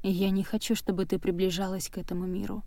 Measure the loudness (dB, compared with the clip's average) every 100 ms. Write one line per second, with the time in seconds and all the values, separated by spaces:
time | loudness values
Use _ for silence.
0 | 2 2 4 2 2 -2 2 0 2 0
1 | 0 0 0 2 2 2 -2 -2 -6 -6
2 | -4 -2 -2 -2 -2 -6